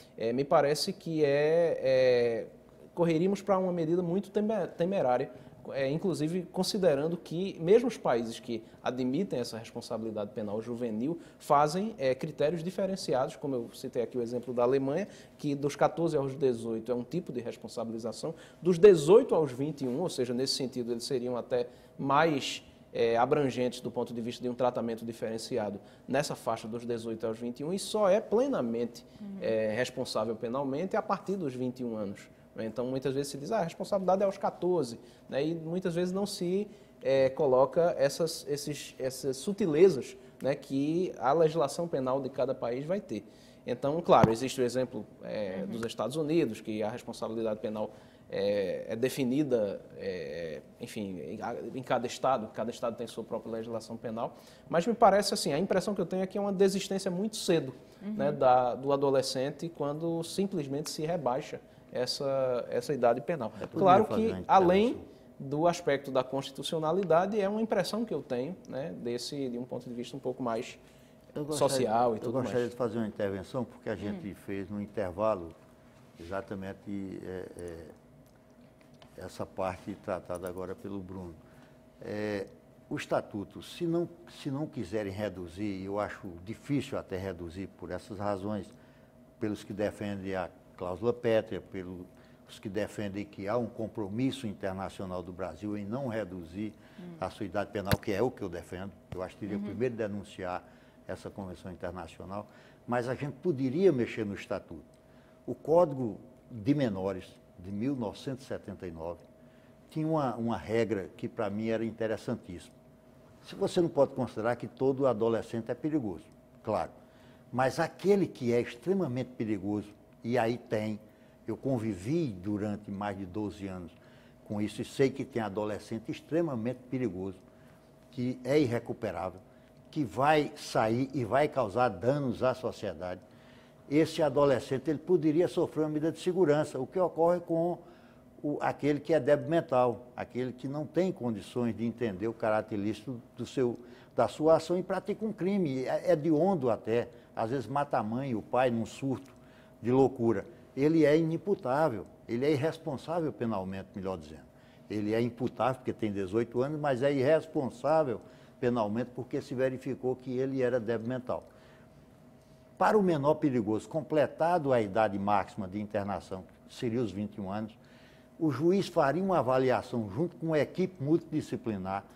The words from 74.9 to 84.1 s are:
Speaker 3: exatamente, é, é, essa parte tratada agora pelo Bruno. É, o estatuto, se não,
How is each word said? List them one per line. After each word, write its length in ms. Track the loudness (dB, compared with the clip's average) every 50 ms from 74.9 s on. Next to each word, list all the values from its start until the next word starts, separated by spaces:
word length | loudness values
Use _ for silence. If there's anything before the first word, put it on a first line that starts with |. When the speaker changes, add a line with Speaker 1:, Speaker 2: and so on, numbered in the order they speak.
| -4 -4 -4 -4 -2 0 0 0 0 0 -4 -10 -14 -18 -20 -20 -20 -20 -20 -20 -20 -20 -20 -20 -20 -16
Speaker 3:
exatamente, 1000 | -12 -8 -8 -8 -6 -8 -8 -8 -8 -10 -10 -12 -10 -8 -8 -8 -8 -8 -10 -10 -10
é, 220 | -10 -10 -10 -10 -12 -12
é, 280 | -12 -12 -12 -12 -14 -16 -18 -20 -20 -20 -20 -20 -20 -20 -20 -20 -20 -20 -20 -20 -20 -20 -20 -20 -20 -20 -20 -20 -20 -20 -20 -18
essa 280 | -16 -16 -12 -10 -10 -10
parte 500 | -8 -6 -4 -4 -4 -4 -6 -8 -10 -10 -8 -6
tratada 440 | -6 -6 -6 -6 -6 -8 -8 -8
agora 260 | -8 -8 -8 -8 -8 -10
pelo 240 | -10 -10 -10 -8 -10
Bruno. 360 | -10 -10 -12 -12 -12 -12 -14 -18 -20 -20 -20 -20 -20 -20 -20 -20 -20 -20 -20 -16
É, 460 | -12 -8 -6 -6 -4 -4 -4 -4 -6 -8 -14 -20 -20 -20 -20 -20 -12 -10
o 60 | -8
estatuto, 640 | -8 -4 -2 -2 -2 -2 -4 -6 -8 -8 -8 -12 -16
se 240 | -16 -14 -8 -6 -2
não, 220 | 0 0 0 -2 -4